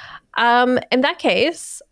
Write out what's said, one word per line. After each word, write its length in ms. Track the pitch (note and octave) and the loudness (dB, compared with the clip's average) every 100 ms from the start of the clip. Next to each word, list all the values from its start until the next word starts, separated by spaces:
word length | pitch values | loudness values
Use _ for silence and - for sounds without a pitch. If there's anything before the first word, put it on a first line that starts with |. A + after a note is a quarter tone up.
| - - _ | -20 -20 _
Um, 460 | - A#3 A#3+ B3 B3+ - | -2 2 4 2 0 0
in 120 | B3 | 0
that 180 | C#4+ F4 | 0 -2
case, 600 | C#4+ F#3 C#4+ E4 - - - | 0 2 0 -2 -12 -16 -12